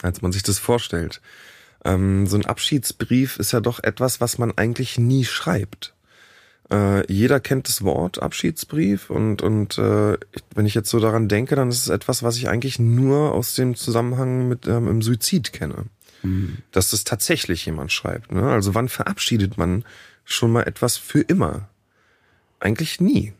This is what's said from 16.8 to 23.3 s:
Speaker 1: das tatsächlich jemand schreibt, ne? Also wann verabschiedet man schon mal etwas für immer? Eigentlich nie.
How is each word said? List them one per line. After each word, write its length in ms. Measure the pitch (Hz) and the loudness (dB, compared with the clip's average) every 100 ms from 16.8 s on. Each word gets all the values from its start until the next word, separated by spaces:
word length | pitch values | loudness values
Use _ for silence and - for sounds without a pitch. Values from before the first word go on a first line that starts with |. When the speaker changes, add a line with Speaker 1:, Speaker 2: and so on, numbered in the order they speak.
| - | 0
Speaker 1:
das 140 | 107 | -2
tatsächlich 600 | - 110 - 165 - 85 - | -4 -2 0 0 -2 -4 -4
jemand 240 | 78 69 | -6 -4
schreibt, 400 | - - 85 - | -4 -4 -6 -4
ne? 180 | 92 127 | 0 2
Also 240 | 117 98 | 2 2
wann 160 | 104 123 | 0 0
verabschiedet 680 | - - 196 - 117 98 110 | -2 -2 -2 0 0 0 0
man 260 | 87 92 - - - _ | 0 0 -4 -14 -20 _
schon 280 | - - 117 | -8 0 2
mal 120 | 117 | 2
etwas 340 | - - 123 - | 0 0 -2 -2
für 240 | - 147 | 0 0
immer? 480 | - 185 87 - 101 _ _ _ _ _ _ _ _ - | 2 2 2 -2 -10 _ _ _ _ _ _ _ _ -4
Eigentlich 400 | 98 113 160 - | -2 0 -2 0
nie. 340 | 185 285 107 | 2 2 0